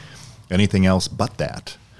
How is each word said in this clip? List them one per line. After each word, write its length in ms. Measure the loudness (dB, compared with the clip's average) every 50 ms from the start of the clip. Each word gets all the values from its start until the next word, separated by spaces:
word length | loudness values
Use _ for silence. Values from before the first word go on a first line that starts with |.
| -20 -20 -20 -20 -20 -20 -20 -20 -8 -2
anything 340 | 0 2 2 2 4 2 4
else 220 | 4 4 2 0
but 300 | -4 -4 -4 -6 -4 -4
that. 400 | -6 -8 -8 -8 -12 -16 -18 -20 -20 -20 _ -20